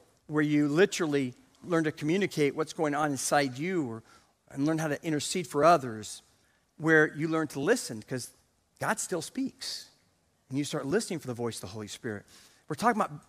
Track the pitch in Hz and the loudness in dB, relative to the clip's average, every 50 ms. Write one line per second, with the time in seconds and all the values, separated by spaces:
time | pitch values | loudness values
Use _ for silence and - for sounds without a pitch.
0 | - _ _ _ _ - 151 156 151 151 147 147 147 143 143 165 208 202 - - | -16 _ _ _ _ -2 0 2 2 4 4 4 4 4 4 4 4 4 2 0
1 | 175 151 143 143 131 123 120 - _ _ _ _ - 170 175 165 156 156 - - | -2 0 0 0 -2 -2 -6 -10 _ _ _ _ -4 -2 0 0 2 0 -2 -2
2 | 147 151 175 202 190 - - 156 147 139 - 151 156 - - - 160 147 147 143 | 0 0 2 2 0 0 0 0 0 2 0 -2 -4 -4 -4 -2 -2 0 0 0
3 | 156 147 139 127 - - 160 147 143 131 123 135 156 185 190 170 143 117 113 113 | 0 0 0 -2 -2 2 2 2 2 0 -2 -4 -4 -2 -2 -2 -2 -4 -6 -10
4 | - _ - - _ _ _ _ _ - - 139 143 156 160 151 160 151 143 - | -14 _ -20 -20 _ _ _ _ _ -10 -4 -2 0 0 0 0 0 -2 -4 -4
5 | - 165 151 143 - - - 185 170 - - 143 147 170 175 156 131 123 110 110 | -2 -2 -2 -2 -2 -2 -2 -4 -4 -2 2 4 6 8 6 6 4 -2 -8 -8
6 | 104 - - - - _ _ _ _ _ _ _ _ _ _ - 151 160 160 156 | -10 -12 -14 -16 -18 _ _ _ _ _ _ _ _ _ _ -2 4 6 8 8
7 | 151 156 156 147 156 160 160 160 156 - - 139 143 185 254 - - - 120 107 | 8 6 2 -2 -2 0 0 0 -2 -2 -4 -2 0 0 0 0 -2 -6 -10 -10
8 | - - 135 123 - - - _ _ _ _ _ _ _ _ - 135 156 220 - | -8 -6 -6 -6 -6 -10 -16 _ _ _ _ _ _ _ _ -6 -4 -4 -4 -4
9 | - - 180 165 - - - 262 269 262 - - - - - - - - _ _ | -4 -4 -6 -6 -6 -6 -6 -6 -6 -6 -8 -10 -12 -10 -10 -12 -14 -18 _ _
10 | _ _ _ _ _ _ _ _ _ - 127 143 143 - 160 147 127 135 175 233 | _ _ _ _ _ _ _ _ _ -8 -4 -4 -4 -4 -4 -6 -2 -2 0 -2
11 | 226 - 175 147 - 127 117 117 120 117 110 - - 95 101 110 107 98 - - | -2 -2 -6 -6 -6 -6 -6 -4 -4 -4 -4 -6 -10 -12 -10 -10 -10 -12 -12 -10
12 | - 117 104 98 - - - - - - _ _ _ - 156 - 202 240 220 208 | -8 -8 -8 -8 -10 -14 -20 -20 -20 -20 _ _ _ -10 -6 0 2 2 2 2
13 | 185 - 147 - - | 0 -4 -6 -10 -12